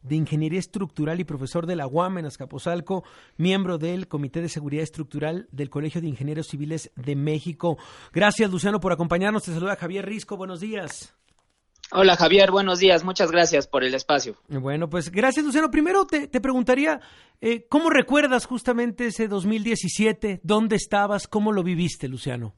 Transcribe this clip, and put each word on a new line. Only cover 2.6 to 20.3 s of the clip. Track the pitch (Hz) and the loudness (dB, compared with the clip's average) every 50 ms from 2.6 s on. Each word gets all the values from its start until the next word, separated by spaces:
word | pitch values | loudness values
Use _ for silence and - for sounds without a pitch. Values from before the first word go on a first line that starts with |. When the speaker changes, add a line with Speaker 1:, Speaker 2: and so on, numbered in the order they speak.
| - 180 170 175 151 - 190 185 170 - - - - _ _ | -6 -4 -4 -4 -4 -4 -6 -6 -6 -10 -20 -20 -20 _ _
Speaker 1:
miembro | - 160 185 190 196 196 180 180 160 | -2 0 2 2 2 0 -2 -4 -4
del | 156 170 180 185 190 - | -4 -4 -4 -6 -8 -6
Comité | - 147 143 135 - 165 | -6 -6 -6 -6 -6 -6
de | 170 165 | -6 -6
Seguridad | - 160 147 147 139 151 160 | -8 -8 -8 -6 -6 -6 -6
Estructural | 151 - - 151 127 - 147 147 156 165 180 - _ | -6 -8 -12 -12 -10 -8 -6 -6 -6 -6 -6 -10 _
del | - 135 143 117 | -10 -8 -8 -6
Colegio | - 143 147 156 - 175 | -6 -6 -6 -4 -6 -6
de | 165 160 | -6 -6
Ingenieros | 135 110 127 147 151 151 156 - | -6 -6 -6 -6 -6 -6 -8 -8
Civiles | - 139 147 151 160 156 - - _ | -8 -8 -6 -6 -6 -8 -8 -12 _
de | - 123 131 143 | -10 -6 -4 -4
México. | 139 139 151 151 151 - 180 160 - - 175 156 - - - - - - - - | -2 -2 -2 -2 -2 -4 -6 -10 -2 -2 -2 -2 -2 -8 -20 -20 -20 -20 -6 0
Gracias, | 160 202 208 202 - 220 202 | 2 4 4 4 2 0 0
Luciano, | 185 170 135 202 202 208 | 0 0 0 0 0 0
por | 160 190 | 0 -2
acompañarnos. | 175 160 170 160 175 175 190 208 220 214 | -2 0 0 0 0 0 0 0 0 -2
Te | - 185 165 | -4 -4 -6
saluda | 165 175 196 202 | -4 -4 -4 -4
Javier | - 175 170 180 196 196 | -6 -6 -8 -8 -8 -8
Risco. | 196 214 214 - - 208 190 | -8 -10 -10 -10 -10 -10 -10
Buenos | 190 190 185 165 | -10 -10 -10 -10
días. | 185 220 220 208 180 147 - - - - _ _ _ _ _ _ _ _ _ _ _ _ _ _ - - | -8 -8 -8 -8 -8 -10 -12 -14 -18 -20 _ _ _ _ _ _ _ _ _ _ _ _ _ _ -20 -4
Speaker 2:
Hola, | - 185 190 190 175 | 4 6 8 8 8
Javier. | 170 175 160 175 202 196 190 | 6 6 6 8 8 8 8
Buenos | 185 196 196 190 180 180 | 6 4 2 2 2 4
días. | 190 190 180 170 165 | 6 6 6 6 4
Muchas | 185 185 - 202 165 | 0 0 0 0 4
gracias | 165 175 170 160 160 143 139 | 6 4 4 6 4 2 0
por | - - 139 127 | 2 0 0 0
el | 127 131 | 2 0
espacio. | 131 - - 151 139 120 120 104 _ _ _ | -2 0 2 0 0 0 -2 -10 _ _ _
Speaker 1:
Bueno, | 151 135 131 135 143 151 170 160 | -6 -6 -4 -2 -2 -2 -4 -2
pues, | 147 180 165 170 | -4 -4 -6 -2
gracias, | 175 196 226 262 262 311 302 | -2 2 2 2 2 2 -2
Luciano. | 302 240 302 320 302 | 0 2 2 0 2
Primero | 233 302 302 339 370 392 381 | 2 2 2 4 4 2 2
te, | - - 302 285 - | 2 0 -4 -4 -2
te | - 254 | -4 -2
preguntaría, | 202 262 262 254 240 - 254 262 285 311 311 254 - - - - - _ _ _ | 0 0 0 0 2 2 2 4 4 0 0 -2 -6 -16 -20 -20 -20 _ _ _
eh, | - 220 233 226 226 _ | -2 -2 -2 -2 -4 _
¿cómo | - 294 330 330 | 2 4 4 6
recuerdas | 320 285 240 - 262 294 294 269 254 240 - | 4 4 4 4 4 4 4 4 2 0 0
justamente | - 254 240 - - 247 233 240 240 202 - 247 233 | -2 -8 -4 -2 -2 0 0 0 -2 -2 -4 -4 -6
ese | 180 - 226 214 | -2 -2 -4 -2
dos | 202 202 175 202 | -2 -2 0 0
mil | 220 220 208 | 0 0 0
diecisiete? | 226 226 - - 175 - - 214 214 - - - 214 | -2 -2 -2 -2 -4 0 2 2 2 2 0 -4 -4